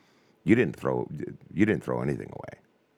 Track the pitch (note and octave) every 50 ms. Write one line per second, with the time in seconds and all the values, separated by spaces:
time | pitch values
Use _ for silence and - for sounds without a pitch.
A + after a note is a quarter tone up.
0 | _ _ _ _ _ _ _ _ - - A2 A#2+ A2 D2+ - - - C2 B1+ A#1+
1 | A#1 - - - - - - - - - - F2 G#2+ G#2+ F#2+ C#2 - - B1 A#1
2 | B1+ D2 C2+ G#1+ - - - - - - - - _ _ _ _ _ _ _